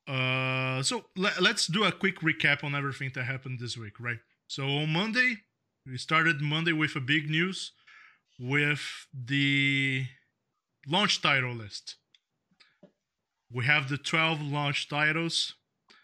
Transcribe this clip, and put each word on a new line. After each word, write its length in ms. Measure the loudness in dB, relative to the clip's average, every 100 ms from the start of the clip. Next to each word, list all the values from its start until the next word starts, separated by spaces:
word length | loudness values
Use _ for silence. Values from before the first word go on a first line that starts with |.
| -6
Uh, 760 | -2 0 0 0 0 -2 -2
so 220 | -2 -2 -6 -2
le-, 180 | 0 2
let's 240 | 2 2 0
do 180 | 2
a 80 | 2
quick 280 | 2 -2 0
recap 440 | 0 2 2 2
on 120 | 0 -4
everything 360 | -4 -4 -8 -6
that 80 |
happened 360 | -6 -6 -8 -8
this 160 | -8 -10
week, 240 | -12 -10
right? 200 | -8 -8 -10 _ -12
So 180 | -6 -2
on 260 | 0 0
Monday, 440 | 0 0 2 2 0 _ _ _ _ -12
we 120 | -10
started 420 | 0 4 4 2
Monday 340 | 0 0 2
with 220 | 2 0 0
a 40 |
big 280 | 0 0 2
news 440 | 0 0 -2 -10 -14 -20 -20 -20 _ _ -12
with 680 | -2 0 2 -2 -6 -12 -14
the 920 | -12 -2 2 4 4 4 2 2 0 -4 -10 _ _ _ _ _ _ -2
launch 360 | 2 2 2
title 300 | 2 2 0
list. 420 | -6 -10 -14 -14 -18 _ _ _ _ _ _ -20 _ -20 _ _ _ _ _ _
We 140 | -2 4
have 240 | 4 2
the 80 | -4
twelve 420 | 0 2 2 0
launch 500 | -2 -2 0 -2 -2
titles, 640 | 0 2 2 0 -2 -4 -8 _ _ _ -20